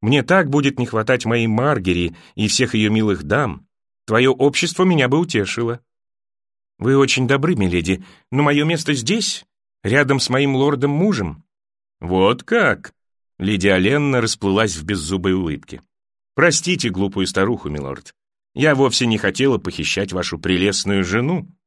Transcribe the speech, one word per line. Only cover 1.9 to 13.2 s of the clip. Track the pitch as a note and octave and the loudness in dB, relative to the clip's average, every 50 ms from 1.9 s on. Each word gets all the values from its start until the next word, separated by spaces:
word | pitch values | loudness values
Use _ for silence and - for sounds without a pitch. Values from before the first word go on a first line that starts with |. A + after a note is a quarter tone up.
| F2+ F2 F2 F2 - - - - _ | 0 0 0 -4 -4 -8 -20 -20 _
и | - G#2+ G#2+ | -4 -2 0
всех | - - C3 A#2 - | 0 0 0 0 0
её | A2+ G#2+ G#2+ | 0 2 2
милых | G#2+ A2 A2 G#2+ G2 E2 D2 | 2 2 2 2 0 -2 -2
дам. | D2 G2 B2+ D3 A2+ D#2 C2+ - _ _ _ _ _ _ _ _ - | -2 -2 0 0 -2 -6 -10 -14 _ _ _ _ _ _ _ _ -2
Твоё | A2 A#2 B2+ C3 B2+ | 2 2 4 4 2
общество | - C3 C#3+ C#3 - - E3+ E3+ - F#3 | 4 2 2 2 2 -4 -4 0 0 2
меня | F#3 F3+ D#3 C3+ | 2 4 4 2
бы | B2 C3 D#3 | 2 2 0
утешило». | F3 E3+ - A2+ G2+ F#2 - - A#2+ A#2 A#2 A#2+ _ _ _ _ _ _ _ _ _ _ _ _ _ _ _ _ _ _ _ _ | 0 0 -2 -2 -2 -2 -4 -4 -4 -4 -4 -8 _ _ _ _ _ _ _ _ _ _ _ _ _ _ _ _ _ _ _ _
«Вы | F2+ A#2+ C3+ | 0 2 4
очень | C#3 C#3 C3 - - C3 A#2 | 4 4 4 2 0 0 0
добры, | C#3 C#3 C3+ E3 F#3 | 0 0 2 0 0
миледи, | A#2+ G2+ F2+ F2 F2+ E2 F2 F#2 F#2 - - - _ _ _ - | 2 0 0 0 0 0 0 -2 -2 -4 -16 -20 _ _ _ -2
но | C3+ D3 | 0 2
моё | D3 D3 C#3+ D3 | 2 2 2 0
место | D#3+ E3+ D#3 D#3+ - D3+ | 0 -2 -2 -2 -2 -4
здесь, | C3 A2+ A#2 G3 A#3 G#3 - - - - _ _ _ _ _ _ _ _ | -2 0 -2 -2 -2 -2 -4 -6 -8 -12 _ _ _ _ _ _ _ _
рядом | G2 A2+ C#3 C#3+ C3 C#3 C3+ | 0 2 2 2 2 2 0
с | - - | 0 -2
моим | B2 C3 C#3+ C#3 C3+ | 0 0 0 0 2
лордом-мужем». | C3 C3+ C#3+ D3 C3 C3 C#3+ C#3+ D3 F3+ G#3+ G3 B2+ G2 E2 D2 - - _ _ _ _ _ _ _ _ _ _ _ | 2 2 0 0 0 0 -2 0 0 0 0 0 0 -2 -6 -6 -10 -18 _ _ _ _ _ _ _ _ _ _ _
«Вот | - E2+ F2+ F#2 F#2+ G2 B2 B2 - | -6 -2 0 2 4 2 2 0 -4
как?» | - A3 A#3 G#3 D3 G#2 E2 - - _ _ _ _ _ _ | -2 0 2 2 2 0 -2 -6 -20 _ _ _ _ _ _